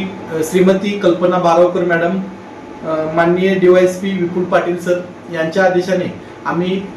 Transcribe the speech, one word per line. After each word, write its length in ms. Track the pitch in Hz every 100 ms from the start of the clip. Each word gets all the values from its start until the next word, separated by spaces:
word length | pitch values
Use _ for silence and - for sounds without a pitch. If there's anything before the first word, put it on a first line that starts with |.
| 190 - -
अ, 80 | 160
श्रीमती 540 | 156 185 185 196 208 202
कल्पना 400 | 185 170 180 170
बारावकर 460 | 170 165 175 180
मॅडम, 360 | 175 170 170 190 190 - - - - -
अ, 280 | 160 156 156
माननीय 400 | 165 170 180 190
डीवायएसपी 560 | 185 180 180 180 - 196
विपुल 340 | 190 170 180
पाटील 360 | 170 175 175 175
सर 200 | 175 175 - - -
यांच्या 320 | 165 160 190
आदेशाने 500 | 190 175 185 180 120 107 - - -
आम्ही 340 | 165 185 190 -